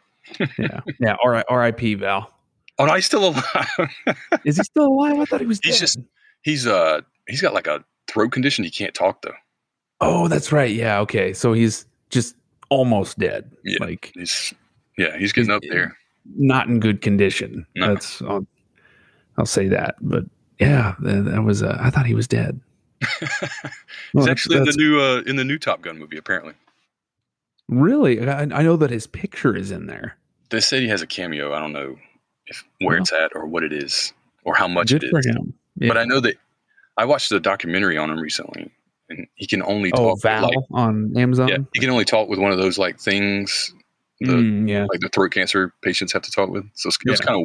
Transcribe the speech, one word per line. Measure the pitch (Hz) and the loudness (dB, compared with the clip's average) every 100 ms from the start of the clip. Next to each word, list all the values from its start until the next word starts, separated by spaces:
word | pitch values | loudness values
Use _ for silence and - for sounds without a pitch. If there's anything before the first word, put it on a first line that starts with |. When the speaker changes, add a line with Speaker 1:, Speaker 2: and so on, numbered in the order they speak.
| _ _ - | _ _ -16
Speaker 1:
<laughs> | - 156 - | -6 -4 -4
Speaker 2:
Yeah. | - - - - | -6 -6 -12 -2
Yeah. | 113 101 | -2 2
R | 123 117 | 2 2
I, | - | 0
R | 123 | 2
I | 120 | 2
P | 117 117 | 0 -2
Val. | 101 98 98 98 _ _ _ _ - | -2 -2 -4 -4 _ _ _ _ 0
Speaker 1:
Oh, | 143 | 2
no, | |
he's | 185 180 | 2 2
still | 220 190 | 2 2
alive. | 139 - - 131 - 151 - - | 0 -2 -4 -2 -2 -4 -4 -4
<laughs> | - - 311 | -4 -2 -2
Speaker 2:
Is | 151 151 | 0 0
he | |
still | - 311 285 | 0 2 4
alive? | 269 294 294 | 4 2 0
I | |
thought | 294 254 | -2 -2
he | 240 | -2
was | 214 | -2
Speaker 1:
He's | - - | 0 0
Speaker 2:
dead. | |
Speaker 1:
just, | 165 123 123 _ _ _ | 0 -2 -8 _ _ _
he's, | 156 151 120 | -4 0 2
uh, | 95 82 76 - _ - | 2 4 2 -4 _ -10
he's | 143 | -2
got, | 175 | 0
like, | 101 78 | 0 -2
a | 76 - _ - | -4 -8 _ -6
throat | 110 107 | -2 0
condition. | - 139 - | 0 0 0
He | 87 | -4
can't | - 104 | -6 -8
talk, | - 95 - | 0 0 0
though. | - - _ _ _ _ _ - | -8 -14 _ _ _ _ _ -2
Speaker 2:
Oh, | 160 170 170 | 0 2 2
that's | 151 - | 0 2
right. | 151 123 | 2 2
Yeah. | 110 113 101 | 0 0 0
Okay. | 104 110 95 | 0 0 0
So | 95 120 | 0 2
he's | 113 113 - - _ _ | 4 4 2 -8 _ _
just | 127 117 - _ _ - | -2 -2 -6 _ _ -2
almost | 139 127 107 92 - | 0 2 2 0 -2
dead. | 85 52 - - | -4 -4 -10 -14
Speaker 1:
Yeah. | 98 95 | -6 -4
Speaker 2:
Like, | 92 85 - | -4 -8 -12
Speaker 1:
He's, | 87 87 - - - _ _ _ - | -12 -6 -6 -6 -12 _ _ _ -4
yeah, | 85 80 | -4 -2
he's | 101 | -2
getting | - 113 | 2 2
Speaker 2:
he's | 104 | 0
Speaker 1:
up | - | -2
there. | 87 85 - _ _ - - | -2 -2 -6 _ _ -12 0
Speaker 2:
not | 135 131 113 | 4 4 2
in | 117 | 2
good | 107 101 | 2 2
condition. | - 101 98 - - 80 82 | 2 4 4 0 -6 -10 -12
Speaker 1:
No. | 87 98 | -2 0
Speaker 2:
That's, | 101 - - | 0 -2 -10
I'll, | - 202 202 _ _ _ _ _ _ _ _ - | -6 -6 -6 _ _ _ _ _ _ _ _ -4
I'll | - | -2
say | - 98 | 0 2
that. | - - - | 0 -2 -4
But | - 85 - - _ - | -2 -2 -4 -12 _ 0
yeah, | 135 143 104 90 | 4 4 2 -2
that, | - 101 | -2 0
that | 101 107 | 0 0
was, | 107 104 | 2 2
uh, | 104 - | 0 0
I | 123 | 2
thought | 143 120 | 2 2
he | |
was | 110 113 | 2 0
dead. | 117 - 131 - _ _ _ | 0 -2 -6 -14 _ _ _
Speaker 1:
<laughs> | - - | -6 -6
He's | 147 - - - 131 - - - - | -8 -8 -8 -10 -14 -16 -20 -20 -2
Speaker 2:
Well, | 135 131 | 2 4
that's, | |
Speaker 1:
actually | - - 151 | 2 2 2
in | |
the | 135 | 4
Speaker 2:
that's | 147 | 4
Speaker 1:
new, | 151 147 | 4 4
uh, | 135 127 - | 4 2 0
in | 135 | -2
the | |
new | 131 151 | -2 -2
Top | - 87 | -2 -4
Gun | 87 80 | -6 -14
movie, | 76 78 | -14 -12
apparently. | - 92 80 - _ _ _ _ _ _ _ _ _ _ - | -6 -6 -6 -16 _ _ _ _ _ _ _ _ _ _ -4
Speaker 2:
Really? | 120 165 285 202 110 120 | 2 4 4 2 2 0
I, | 139 | -2
I | 151 - | -2 2
know | 160 165 | 2 4
that | 147 | 2
his | 117 - | 0 -8
picture | - - - 135 101 | -10 -12 -2 0 0
is | 98 | -4
in | 95 - | -10 -10
there. | - 113 - _ _ _ | -12 -14 -16 _ _ _
Speaker 1:
They | 110 | -2
said | - 131 | 0 2
he | 120 | 0
has | 101 | 0
a | 76 | -2
cameo. | - 90 76 71 | -8 -6 -6 -4
I | 76 | -4
don't | 76 | -6
know | 73 69 65 _ _ _ _ - | -6 -10 -12 _ _ _ _ -20
if, | - - _ | -20 -20 _
where | 90 85 | 0 2
Speaker 2:
Well, | |
Speaker 1:
it's | 92 | 0
at | 80 80 80 | 0 -2 -4
or | 78 | -6
what | 82 | -4
it | 78 | -4
is | 76 69 - - - _ _ | -4 -4 -4 -6 -10 _ _
or | - 82 | -6 -2
how | 92 | -2
much | 87 113 | 0 0
Speaker 2:
good | 147 | 0
Speaker 1:
it | - | 0
Speaker 2:
for | 165 | 0
Speaker 1:
is. | 127 | 0
Speaker 2:
him. | 117 - - _ - | -2 -4 -12 _ -4
Speaker 1:
But | 117 113 | 0 0
Speaker 2:
Yeah. | |
Speaker 1:
I | |
know | 117 135 | 0 0
that | 117 - _ _ _ _ _ - | 0 -2 _ _ _ _ _ -2
I | |
watched | 120 147 - | 2 2 2
a | 101 | 0
documentary | 98 98 87 90 98 78 | 0 -2 -2 0 0 0
on | 78 | -2
him | 80 | -4
recently, | 78 - - - - - _ _ - | -6 -8 -8 -14 -14 -20 _ _ -18
and | 82 - - | -16 -16 -14
he | 101 | -4
can | 98 | -4
only | 95 104 95 | -2 -2 0
Speaker 2:
Oh, | 131 117 | 2 2
Speaker 1:
talk | |
with, | 98 | 2
Speaker 2:
Val | 110 110 90 | 2 2 2
Speaker 1:
like, | 85 - | 0 0
Speaker 2:
on | - 117 107 107 117 | 0 2 2 0 2
Amazon? | 123 127 127 | 2 4 2
Speaker 1:
yeah, | 180 135 | 0 -2
he | 123 | -2
can | 131 | 0
only | 123 | 2
talk | 101 110 101 | 2 2 2
with | 95 | 2
one | 98 | 2
of | 92 | 4
those, | 95 92 | 2 2
like, | 92 - | -2 -2
things, | - 98 101 101 98 - - - _ _ _ _ | -2 0 0 -2 -2 -4 -6 -10 _ _ _ _
the, | 127 | 0
Speaker 2:
Mm, | 123 117 104 107 | 4 4 2 0
yeah. | 101 101 | 0 -2
Speaker 1:
like, | 90 | -2
the | 95 | -2
throat | - 95 | 2 2
cancer | 101 90 101 90 - | 2 0 0 -2 -2
patients | 98 87 92 | -4 -2 -2
have | 92 | -4
to | - | -4
talk | - 95 | -2 -2
with. | 98 101 | -4 -10
So | - 92 | -8 -6
it's, | - - | -4 0
it | |
was | 104 | 0
Speaker 2:
Yeah. | - | 0
Speaker 1:
kinda | 104 | 0